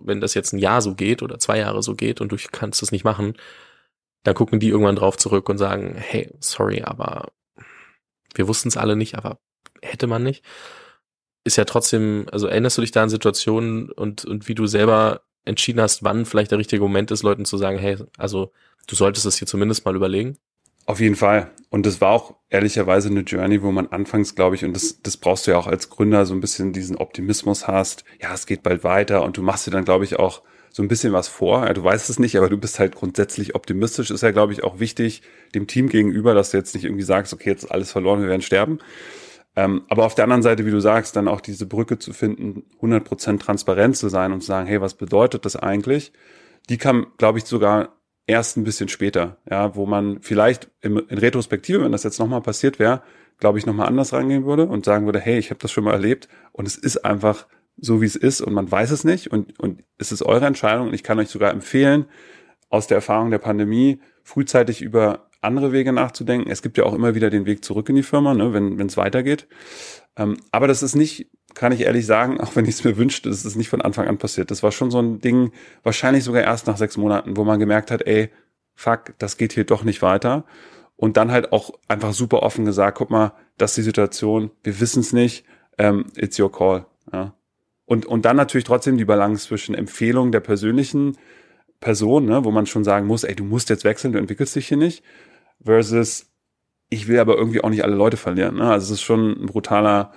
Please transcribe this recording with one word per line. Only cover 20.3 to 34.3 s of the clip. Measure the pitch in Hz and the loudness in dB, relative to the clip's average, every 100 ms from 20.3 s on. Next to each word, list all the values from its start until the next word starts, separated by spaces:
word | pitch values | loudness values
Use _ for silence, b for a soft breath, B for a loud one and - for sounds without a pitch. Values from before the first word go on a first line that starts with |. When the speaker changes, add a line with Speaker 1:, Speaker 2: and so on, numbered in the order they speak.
| 143 _ _ _ _ - | -10 _ _ _ _ -8
Speaker 2:
Auf | 101 | 0
jeden | 110 101 | 2 4
Fall. | 101 104 - - _ | 4 4 0 -10 _
Und | 104 101 | -2 0
das | 87 | 2
war | 98 | 4
auch | 113 - - _ | 4 0 -14 _
ehrlicherweise | 98 104 - 92 92 101 | 0 2 0 2 2 2
eine | 101 | -2
Journey, | 90 95 95 104 | -2 -2 0 2
wo | 98 | 2
man | 95 90 | -2 -2
anfangs, | 90 101 107 101 | -6 -2 -2 0
glaub | - 92 | 2 2
ich, | 95 90 | 2 -4
und | |
das, | 92 320 - | -4 -4 -6
das | 107 - | -10 -2
brauchst | 87 95 - | 0 0 2
du | |
ja | 87 | 2
auch | 95 | 2
als | 95 - | -4 -4
Gründer, | - 107 104 95 | 0 4 4 2
so | |
ein | 92 | 0
bisschen | 92 - 95 | -4 -4 -4
diesen | 92 90 82 | -4 -6 -6
Optimismus | 78 - 95 104 101 101 - | -8 -6 -4 -2 -2 -4 0
hast, | 95 95 - b b | 0 -2 -6 b b
ja, | - | -12
es | 92 | -10
geht | - 95 | -6 -4
bald | 90 90 | 0 0
weiter | 87 95 101 98 | 2 2 2 2
und | 85 95 | 0 -2
du | |
machst | 95 98 - | -2 -2 -2
dir | |
dann, | 95 90 | -2 2
glaub | 95 | 2
ich, | 98 - | 2 0
auch | 92 - b b b | 0 -2 b b b
so | - | -4
ein | 101 | -2
bisschen | 117 120 | 0 2
was | 92 - | 0 -2
vor. | - 92 120 | -2 2 2
Ja, | 110 | 2
du | 92 | 0
weißt | 90 107 - | 2 2 0
es | 120 | 0
nicht, | 117 98 | 0 2
aber | 113 | 2
du | 104 | 0
bist | - - | -4 0
halt | 95 - | -2 -2
grundsätzlich | 92 95 101 - 101 | -6 -2 -2 -4 -6
optimistisch. | - - 92 127 - 113 | -6 -4 -2 -2 -2 -6
Ist | 104 | -2
ja, | 117 | 2